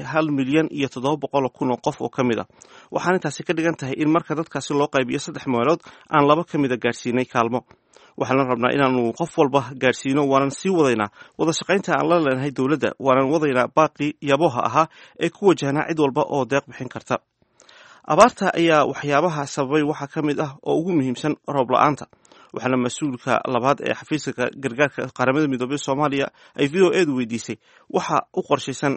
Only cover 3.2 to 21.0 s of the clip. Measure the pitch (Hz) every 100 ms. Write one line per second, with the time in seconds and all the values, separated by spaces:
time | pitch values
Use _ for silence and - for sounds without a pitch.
3.2 | 151 - - 165 165 - 131 - 151 165
4.2 | - 151 165 143 - 143 147 139 123 139
5.2 | 170 143 143 120 127 165 - - - 151
6.2 | 143 156 175 151 135 123 120 - 127 120
7.2 | 123 127 117 120 - - _ _ - -
8.2 | 123 131 127 123 123 120 131 127 117 -
9.2 | 170 - 143 139 123 123 127 117 135 139
10.2 | 143 135 139 - 190 180 139 113 104 -
11.2 | - - 160 156 - 190 185 143 151 170
12.2 | 143 131 143 131 131 151 - - 131 127
13.2 | 135 156 151 127 120 - 156 - 147 -
14.2 | 143 139 165 117 110 131 160 - - -
15.2 | 170 - 202 165 139 143 151 160 143 135
16.2 | - 143 117 139 - - 123 - - 127
17.2 | _ _ _ _ _ - - - - 156
18.2 | 240 - 190 - 165 156 143 135 143 143
19.2 | 175 151 139 - 131 156 147 151 139 165
20.2 | 147 143 151 143 147 147 170 170